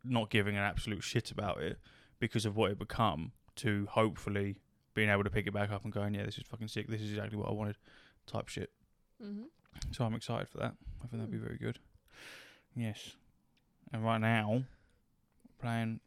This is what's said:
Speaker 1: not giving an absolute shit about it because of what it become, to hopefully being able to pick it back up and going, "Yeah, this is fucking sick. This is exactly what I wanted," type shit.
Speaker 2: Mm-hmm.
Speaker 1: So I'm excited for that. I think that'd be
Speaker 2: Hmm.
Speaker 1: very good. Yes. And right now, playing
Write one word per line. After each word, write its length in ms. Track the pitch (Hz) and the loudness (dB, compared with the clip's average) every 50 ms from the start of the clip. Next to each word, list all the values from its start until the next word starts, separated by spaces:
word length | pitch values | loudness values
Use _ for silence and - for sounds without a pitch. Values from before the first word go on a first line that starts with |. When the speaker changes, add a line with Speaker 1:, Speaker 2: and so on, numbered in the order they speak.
| - | -2
Speaker 1:
not 260 | 127 123 117 107 - | 0 2 2 2 4
giving 260 | - 107 101 104 101 | 4 4 4 4 2
an 60 | 101 101 | 2 0
absolute 400 | 101 - - - 110 104 87 - | 0 0 -2 -2 -2 -2 -2 -2
shit 260 | - - 117 - - | 0 0 0 0 0
about 300 | - - 104 95 - - | -2 -2 0 0 0 0
it 160 | 71 85 - - - - - - - - _ - | -2 -2 -4 -6 -10 -20 -20 -20 -20 -20 _ -2
because 260 | 117 110 - 117 104 | -2 0 2 2 2
of 100 | 107 101 | 2 2
what 160 | 110 110 95 | 4 4 4
it 80 | 101 95 | 2 0
become, 520 | 107 - - - 113 104 78 76 85 - - _ _ - _ | -4 -4 0 2 2 2 2 0 -2 -6 -8 _ _ -18 _
to 300 | - - 110 104 101 104 101 | -2 2 2 2 2 2 2
hopefully 640 | - 117 110 110 - - - - 101 101 101 101 98 - _ _ _ _ _ _ - | 4 4 4 4 2 -2 -2 -2 0 0 0 0 -2 -6 _ _ _ _ _ _ 0
being 140 | 107 107 104 | 2 4 6
able 140 | 101 101 101 | 6 4 4
to 60 | 101 | 2
pick 160 | - 110 98 | 2 0 0
it 80 | 101 98 | 2 2
back 180 | 104 101 101 | 0 0 0
up 120 | 104 98 - | 0 -2 -4
and 100 | 110 101 | -4 -2
going, 220 | 104 101 104 104 | -2 0 0 0
"Yeah, 80 | 101 104 | -2 -2
this 120 | 107 110 - | -4 -6 -8
is 40 | 127 | -10
fucking 200 | - - 113 113 107 | -12 -10 -10 -8 -6
sick. 180 | - 113 - | -4 -4 -4
This 140 | - 110 104 | -2 -4 -4
is 100 | 107 104 | -2 -2
exactly 260 | 104 104 104 107 110 | -4 -4 -4 -4 -2
what 100 | 107 - | -2 -2
I 40 | - | -2
wanted," 240 | 107 104 107 104 104 - _ - - - - - _ _ _ | -2 -2 -2 -4 -4 -6 _ -20 -20 -20 -20 -20 _ _ _
type 220 | - - 113 - | -6 -6 -4 -4
shit. 240 | - - - 95 - _ _ _ _ _ _ _ _ _ - 233 | -4 -6 -6 -8 -8 _ _ _ _ _ _ _ _ _ -14 -10
Speaker 2:
Mm-hmm. 200 | 202 208 208 233 320 - _ _ _ - - - - | -10 -8 -8 -10 -12 -16 _ _ _ -8 -6 -4 -4
Speaker 1:
So 120 | - - 120 | -2 0 0
I'm 100 | 113 110 | 0 0
excited 340 | 117 - - 117 107 98 - | -2 -4 -4 -4 -4 -4 -4
for 80 | - | -4
that. 160 | - - 117 - - - - - - - | -4 -4 -4 -4 -6 -10 -12 -10 -10 -8
I 40 | |
think 140 | 120 120 113 | -8 -6 -6
that'd 80 | 110 107 | -4 -4
be 60 | - | -4
Speaker 2:
Hmm. 60 | 113 110 | -4 -6
Speaker 1:
very 120 | - - - | -6 -6 -6
good. 180 | 113 113 117 - - - - - _ _ - - - - - - - - - - _ _ - | -4 -6 -6 -6 -10 -20 -20 -20 _ _ -20 -20 -18 -16 -16 -18 -18 -20 -20 -20 _ _ -6
Yes. 400 | 123 117 110 104 - - - - - _ _ _ _ _ _ _ _ _ _ _ _ - - - | -4 -4 -4 -4 -6 -10 -16 -18 -20 _ _ _ _ _ _ _ _ _ _ _ _ -12 -6 -4
And 100 | 113 110 | 0 2
right 140 | 113 113 110 | 4 4 6
now, 440 | 110 113 113 110 107 107 110 127 131 - - - _ _ _ _ _ _ _ _ _ _ _ _ - - _ - | 6 6 6 6 4 4 2 2 2 -2 -8 -18 _ _ _ _ _ _ _ _ _ _ _ _ -20 -20 _ -6
playing 400 | - 117 117 117 113 113 113 110 - | -4 -2 0 0 0 0 -2 -6 -8